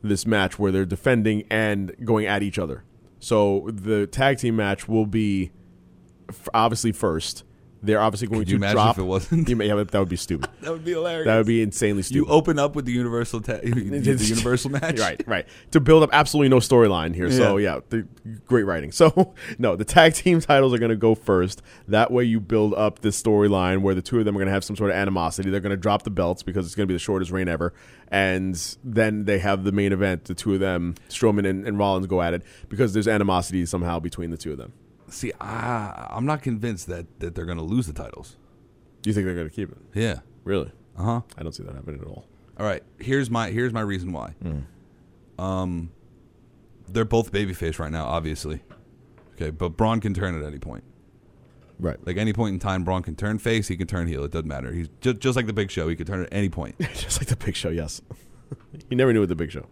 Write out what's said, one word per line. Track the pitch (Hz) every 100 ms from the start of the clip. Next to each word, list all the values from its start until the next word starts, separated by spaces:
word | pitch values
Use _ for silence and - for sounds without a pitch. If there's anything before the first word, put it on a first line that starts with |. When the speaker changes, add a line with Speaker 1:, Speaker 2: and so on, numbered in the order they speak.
Speaker 1:
this | 107 98 -
match | 110 95 -
where | 101
they're | 95 95
defending | 98 - 123 110 107 107
and | 110 110 101 98 - 113
going | 110 104
at | 101
each | 101 92
other. | 87 67 - _ _ _
So | - 113 101 98 90
the | 107 98 107 104
tag | - 139 139
team | 123 113
match | 104 98 -
will | 113 107
be | 110 107 98 92 - - - - - - _ -
f-, | - -
obviously | 113 113 113 117
first. | 104 104 80 - - - - - -
They're | 101 107
obviously | 110 101 117
going | 110
Speaker 2:
Could | 98
Speaker 1:
to |
Speaker 2:
you | 98
imagine | 101 107
Speaker 1:
drop. | 107 117
Speaker 2:
if |
it | 90
wasn't? | 95 - 165 160
Speaker 1:
You | 120
may, | 104
yeah, |
that | 104 104 104
would | 95
be | 87
stupid. | - 82 64 -
Speaker 2:
<laughs> |
That | -
would | 165 160
be |
hilarious. | 170 175 165 110
Speaker 1:
That | 110
would | 107
be | 113
insanely | 110 - 107 101
Speaker 2:
You |
Speaker 1:
stupid. | 92 135 147
Speaker 2:
open | 151 160 151
up | 143 147
with | 123
the |
universal | 120 120 117 117 113
ta-, | 107 113
<laughs> |
the | 117
Speaker 1:
<laughs> | 120 101 143 135 131 107
Speaker 2:
universal | 113 117 123 139
match. | 139 131 117
Speaker 1:
Right, | 104 71 -
right. | 101 - - -
To | 160
build | 131 156
up | 156
absolutely | 147 147 151 139
no | 131
storyline | 120 127 113 90 80 82
here. | 87
So, | 127 117 98
Speaker 2:
Yeah. | 101 71
Speaker 1:
yeah, | -
the, | 117 104 - 110 107 -
great | 123 98
writing. | 85 73 -
<laughs> |
So, | 160 180 180 - - -
no, | 123 90
the |
tag | 107 185 165
team | 156 - 170
titles | - 143 135 123
are |
gonna | 113 110
go | 113 110
first. | - 95 90 - - - -
That | 107 117
way | 123
you | 123 113
build | 95 113 107 101
up | 107 -
this | 110 98
storyline | - 104 104 98 90 95
where | 98 92
the |
two | - 120
of | 107
them | 101
are |
gonna | 95
have | 98
some | 92 101
sort | 104
of | 92
animosity. | 98 95 82 - 95
They're | 98
gonna | 95 98
drop | 95 104
the | -
belts | 98 87 92
because | - 95 87
it's | 98
gonna | 101
be |
the | 90
shortest | - 95 90
reign | 92 92
ever. | 82 85 - - - -
And | 98 95 92 95 87 - -
then | 131 113 110 107 104
they | 101
have | 98 98
the | 95
main | 101 101
event, | 95 98 90 -
the | 90
two | -
of | 95
them, | 95 90 87 87 -
Strowman | - 117 104 98
and, | 95 104
and | 101
Rollins | 101 95 92
go | 92
at | 85 87
it | - - -
because | 101 123
there's | 101 104
animosity | 107 101 92 90 92 85
somehow | 92 87 85
between | 82 - 85
the | 82
two | 82
of | 71
them. | 58 - _ _ -
Speaker 2:
See, | - 123 -
I, | 107 113 117 120 104 - -
I'm | - 127
not | 151
convinced | 135 113 117 101 -
that, | 87 85 _
that | 85 85
they're | 85
gonna | 85
lose | 80 117 104
the |
titles. | 71 71 - - - _ _ _ _ _ _
Speaker 1:
You | -
think | 104 92
they're | 87
gonna | 80
keep | - 95
it? | - -
Speaker 2:
Yeah. | 104 113 82 - - -
Speaker 1:
Really? | 95 71 - _ -
Speaker 2:
Uh-huh. | 98 117 117 -
Speaker 1:
I |
don't | 80
see | -
that | 87 67
happening | 65 73
at | -
all. | - - _ - -
Speaker 2:
All | 104
right. | 87 - _
Here's | 104 135 131
my, | 117 113
here's | 101 123
my | 113
reason | 107 98 90
why. | 80 55 -
Speaker 1:
Mm. | 87 76 67 - - _ _ _ _ -
Speaker 2:
Um, | 92 95 92 87 85 - - - _ _ _ _ _ - -
they're | 95
both | 110 113 110
babyface | 101 104 87 82 80
right | 78
now, | 80 69
obviously. | 82 78 76 76 76 _ - - _ - - _
Okay, | - 80
but | 78 87 80
Braun | 110 113
can | 104
turn | 92 95 82
at | 73
any | 73
point. | 67 60 - _ _ _ _ _ - _ _ _
Speaker 1:
Right. | 87 - -
Speaker 2:
Like, | 90
any | 110
point | 101 110
in | 95
time, | 104 95 87
Braun | 92
can | 87 78
turn | 104 107
face, | 117 113 101
he | 90
can | 90
turn | 92 85
heel. | 71
It | 71
doesn't | 82 78
matter. | 69 64
He's | 82 82 -
ju-, | 123
just | 113 131 127
like | 113
the |
Big | 101 98
Show. | - 82
He | 82
can | 82
turn | 95
at | 90
any | 98 101
point. | 85 67 -
Speaker 1:
<laughs> | 170
Just | - - -
like | 139
the | -
Big | - 90
Show, | -
yes. | 82 76 - - - - - -
<laughs> | - - 151 -
You | 123
never | 131
knew | 113
with | 98
the | 85
Big | 82
Show. | 73 76